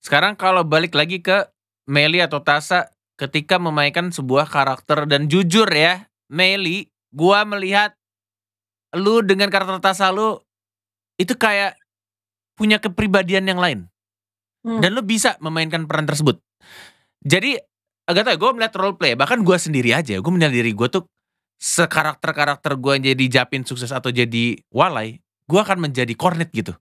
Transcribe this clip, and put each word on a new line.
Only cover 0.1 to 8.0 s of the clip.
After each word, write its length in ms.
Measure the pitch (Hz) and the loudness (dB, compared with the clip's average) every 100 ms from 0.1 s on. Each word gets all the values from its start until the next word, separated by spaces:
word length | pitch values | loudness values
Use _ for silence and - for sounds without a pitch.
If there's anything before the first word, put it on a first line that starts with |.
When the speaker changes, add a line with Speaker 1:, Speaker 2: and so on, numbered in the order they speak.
| 147 185 208 | 2 2 2
Speaker 1:
kalau 260 | 185 185 | 2 2
balik 280 | 165 156 165 | 2 2 2
lagi 320 | 147 160 185 | -2 -2 -4
ke 240 | 180 196 - _ _ _ - | 0 0 0 _ _ _ -2
Meli 320 | 143 151 175 | 2 2 2
atau 240 | 170 147 | 0 -2
Tasa 480 | 151 147 - 180 - _ _ _ | 0 0 0 -2 -2 _ _ _
ketika 380 | 139 151 151 180 | -6 -4 0 0
memainkan 560 | 175 151 143 170 180 | 0 0 0 0 -6
sebuah 340 | 170 131 135 127 | -6 0 0 0
karakter, 640 | 151 135 131 - 151 147 | 0 -2 -4 -2 -2 0
dan 180 | 143 147 | 0 2
jujur 400 | 175 180 196 214 | 2 4 4 4
ya, 340 | 151 165 185 - _ _ | 4 2 0 -8 _ _
Meli, 640 | 143 185 196 202 190 - _ _ | 0 0 0 -2 -4 -8 _ _
gua 320 | - 170 202 214 | 0 2 2 0
melihat 480 | 202 190 202 208 _ | -4 -2 0 0 _